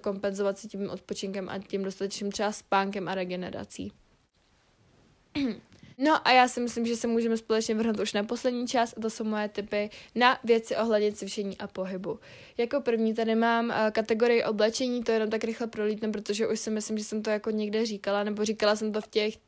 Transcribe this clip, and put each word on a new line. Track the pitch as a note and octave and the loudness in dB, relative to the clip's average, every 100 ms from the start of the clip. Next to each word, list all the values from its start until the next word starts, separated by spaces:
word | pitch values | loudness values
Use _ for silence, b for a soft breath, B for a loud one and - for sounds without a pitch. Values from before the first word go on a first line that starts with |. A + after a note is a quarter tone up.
| G#3 | -4
kompenzovat | G3 G3+ G3 G3+ G3 | -2 -4 0 -2 -2
si | G#3 | -8
tím | G3 G3+ | -8 -8
odpočinkem | F#3+ - G3 G3 G3 F#3 | -8 -10 -8 -6 -6 -6
a | F#3+ | -8
tím | - G3 | -6 -4
dostatečným | G3 - G3 - G3+ | -4 -4 -6 -4 -6
třeba | G3 G#3 | -2 -2
spánkem | G#3+ - G3 G3 G3+ E3+ | -2 0 0 0 -4 -4
a | |
regenerací. | F#3+ F3+ E3+ F3+ - - - G3+ - _ _ _ _ _ _ _ _ _ _ _ _ _ | -4 -4 -6 -8 -10 -12 -10 -12 -14 _ _ _ _ _ _ _ _ _ _ _ _ _
<clears throat> | D4+ C4 - - - B B | -2 0 -2 -10 -20 B B
No | D4 D#4 - | 4 4 8
a | |
já | B3+ B3+ | 8 6
si | B3 | 4
myslím, | A#3+ A#3 A#3 | 0 -2 0
že | A#3 | 0
se | A#3 | 2
můžeme | A#3 A3+ A3+ | 2 2 0
společně | - A3 A3 | 0 0 2
vrhnout | A3 A3+ G#3+ | 0 0 0
už | G#3 | 0
na | G#3 | -2
poslední | G#3+ A#3+ B3+ A#3+ B3 | -2 -2 -2 -2 0
část | B3 A#3 - | 0 0 -2
a | |
to | A3 | -4
jsou | - | -2
moje | A3 G#3+ G#3 | -2 -2 -4
tipy | G#3 G#3 G#3 G#3 B B | -6 -4 -2 -4 B B
na | A3 B3 C4 | 4 4 4
věci | A3+ A3+ A3+ - | 4 4 2 0
ohledně | A3+ G#3+ G#3 | 2 4 2
cvičení | G#3+ G3 A3 G3 F#3 | -2 -6 -6 -6 -6
a | G3 | -8
pohybu. | - F#3 F#3+ F3+ - B B B B | -6 -6 -6 -6 -8 B B B B
Jako | A#3 D4 | -2 0
první | C4 A3+ A3 | 0 2 2
tady | A3 A3+ | 2 2
mám, | A3 A#3 A#3 A#3 | 4 4 2 0
eh, | - G#3+ | 0 0
kategorii | A3 G#3+ A3 A#3+ A#3 | 0 0 2 4 4
oblečení, | - G#3 G#3+ A3+ B3+ B3 | 2 2 2 2 -2 -2
to | A3+ | 0
jenom | A3+ G#3+ | 0 0
tak | A3 | -2
rychle | A3+ A3+ A3+ | -4 -4 -6
prolítnem, | G#3+ G#3 G#3+ G#3+ | -2 -2 -2 -4
protože | G#3 G3+ G#3 A3+ | -4 -4 -2 0
už | A3 | -2
si | A3+ | -2
myslím, | G#3+ G#3+ G#3+ | -2 -2 -4
že | |
jsem | G#3 G#3+ | -4 -4
to | G#3+ | -2
jako | G#3+ A3+ | -2 -2
někde | G#3+ G#3 G#3+ A3+ | -2 0 0 -2
říkala, | G3+ G3 G3+ | -4 -2 0
nebo | G#3 G#3 | 0 -2
říkala | G#3+ G#3+ G#3 G#3+ | -2 2 2 2
jsem | G#3+ | 0
to | G#3+ | -4
v | - | -2
těch | G#3+ G#3+ - | 0 0 -4